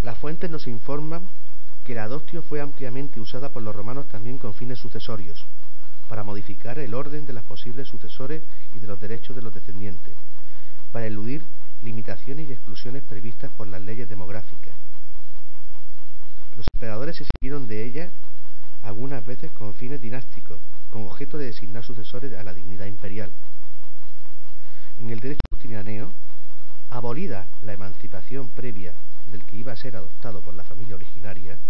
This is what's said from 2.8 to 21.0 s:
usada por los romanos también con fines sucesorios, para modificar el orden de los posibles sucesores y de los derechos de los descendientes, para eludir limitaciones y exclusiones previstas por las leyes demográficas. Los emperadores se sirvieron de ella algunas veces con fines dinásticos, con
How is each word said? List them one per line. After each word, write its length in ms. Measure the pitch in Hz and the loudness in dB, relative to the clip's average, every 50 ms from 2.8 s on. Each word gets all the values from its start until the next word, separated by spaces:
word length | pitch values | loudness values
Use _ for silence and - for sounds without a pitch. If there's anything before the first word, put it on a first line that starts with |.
| 135 127 123 131 139 139 - 117 | 0 0 0 0 0 0 0 0
usada 300 | 110 - - 127 - - | 0 0 0 0 -2 -2
por 140 | - 123 113 | -2 -2 0
los 120 | 107 104 | 0 0
romanos 320 | 104 101 104 123 139 143 - | 0 0 0 -2 0 0 0
también 300 | - 110 98 117 127 120 | 0 0 0 0 0 0
con 160 | - 117 104 | 0 0 0
fines 240 | - 120 123 127 127 | 0 0 0 0 0
sucesorios, 680 | - - - 113 - - 117 104 92 85 - - - - - - - - - - - - - - - - | 0 0 0 0 0 0 0 0 0 0 0 0 0 0 0 0 0 0 0 0 0 0 0 0 0 0
para 140 | 110 110 104 | 0 0 0
modificar 560 | 107 104 101 101 - 98 - - 113 127 147 | 0 0 0 0 0 0 0 0 0 0 0
el 160 | 156 110 107 | 0 0 0
orden 320 | 123 139 139 147 151 147 | 0 0 0 0 0 0
de 60 | 143 127 | 0 0
los 120 | 113 - | 0 0
posibles 440 | - - - - 117 120 127 135 - | 0 0 0 0 0 0 0 0 0
sucesores 540 | - - - - - - 127 135 151 160 - - - - - - - | 0 0 0 0 0 0 0 0 0 0 0 0 0 0 0 0 0
y 40 | 117 | 0
de 80 | 107 | 0
los 140 | 104 101 101 | 0 0 0
derechos 340 | - 104 110 117 - - 127 | 0 0 0 0 0 0 0
de 80 | 127 120 | 0 0
los 120 | 113 104 | 0 0
descendientes, 600 | 101 - - 101 101 101 101 95 - - - - - - - - - - - - - - - - - - - - | 0 0 0 0 0 0 0 0 0 0 0 0 0 0 0 0 0 0 0 0 0 0 0 0 0 0 0 0
para 140 | 120 113 | 0 0
eludir 380 | 110 107 104 101 117 135 156 - - - - - - - - - | 0 0 0 0 0 0 0 0 0 0 0 0 0 0 0 0
limitaciones 680 | 113 110 110 110 110 104 - - - - 151 160 143 | 0 0 0 0 0 0 0 0 0 0 0 0 0
y 40 | 127 | 0
exclusiones 500 | 117 - - 98 95 - 120 120 139 131 | 0 0 0 0 0 0 0 0 0 0
previstas 460 | - 113 101 101 110 113 - - 135 - | 0 0 0 0 0 0 0 0 0 0
por 100 | - 113 | 0 0
las 140 | 104 98 95 98 | 0 0 0 0
leyes 260 | 104 110 117 123 113 | 0 0 0 0 0
demográficas. 680 | 110 98 95 92 104 107 104 - - - - - - - - - - - - - - - - - - - - - - - - - - - - - - - - - - - - - - - - - - | 0 0 0 0 0 0 0 0 0 0 0 0 0 0 0 0 0 0 0 0 0 0 0 0 0 0 0 0 0 0 0 0 0 0 0 0 0 0 0 0 0 0 0 0 0 0 0 0 0
Los 100 | - - - - | 0 0 0 0
emperadores 420 | - - 113 107 107 127 160 170 | 0 0 0 2 0 0 0 0
se 80 | - - | 0 0
sirvieron 420 | - - - - - - - 127 | 0 -2 -2 -2 0 0 2 0
de 180 | - - - 226 | 0 0 0 0
ella 260 | - - - - - - - - - - - - - - - - - - - - | 0 0 0 0 0 0 0 0 0 0 0 0 0 0 0 0 0 0 0 0
algunas 420 | 104 101 107 123 135 143 131 107 | 0 0 0 0 0 0 0 0
veces 260 | 117 123 123 - 156 - | 0 0 0 0 0 0
con 220 | - 113 107 107 | 0 0 0 0
fines 260 | - 123 123 143 143 | 0 0 0 0 0
dinásticos, 580 | 120 117 117 131 127 - - - - - - - - - - - - - | 0 0 0 0 0 0 0 0 0 0 0 0 0 0 0 0 0 0
con 160 | - 113 | 0 0